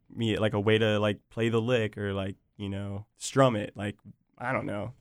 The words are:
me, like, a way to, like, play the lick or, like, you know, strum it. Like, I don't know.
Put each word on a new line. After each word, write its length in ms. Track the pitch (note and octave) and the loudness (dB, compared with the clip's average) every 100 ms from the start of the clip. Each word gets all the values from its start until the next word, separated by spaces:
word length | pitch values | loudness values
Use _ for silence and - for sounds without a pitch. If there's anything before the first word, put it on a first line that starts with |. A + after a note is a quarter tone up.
| _ | _
me, 220 | - A2+ F#2+ | -4 0 2
like, 140 | G#2+ | 2
a 60 | G#2 | 2
way 160 | G2+ G#2+ | 4 4
to, 200 | A2 G#2+ | 4 4
like, 200 | G#2 G2+ _ | 2 -2 _
play 180 | - A#2 | -2 0
the 120 | A2+ | 2
lick 360 | A2 B2+ G#2+ G#2+ | 2 2 0 -2
or, 140 | G2+ | -4
like, 220 | G2 F#2+ G2 _ - | -2 -4 -8 _ -10
you 120 | G2+ | -6
know, 380 | G2 G2+ G2+ G#2+ _ | -6 -6 -8 -12 _
strum 400 | - C3+ C3+ G#2+ | -4 4 4 4
it. 160 | G#2 - | -4 -6
Like, 200 | G#2 - - - _ _ | -8 -8 -16 -20 _ _
I 140 | B2 | -4
don't 140 | B2+ G2 | -4 -4
know. 260 | G2+ G#2+ - | -6 -6 -12